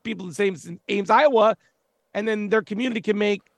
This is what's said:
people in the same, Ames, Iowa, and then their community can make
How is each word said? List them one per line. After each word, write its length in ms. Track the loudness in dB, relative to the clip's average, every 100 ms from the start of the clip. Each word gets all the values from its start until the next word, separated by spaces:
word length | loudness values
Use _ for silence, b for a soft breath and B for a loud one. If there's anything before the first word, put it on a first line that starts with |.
people 220 | -10 -8
in 60 | -10
the 40 |
same, 460 | -2 -2 -2 -14 -16 -6
Ames, 220 | -4 2
Iowa, 460 | 4 6 4 4 0 _ _ _ _ _
and 120 | -6 -4
then 220 | -4 0
their 140 | -2
community 380 | -2 -4 -4 -2
can 180 | -2 0
make 240 | 0 -2 _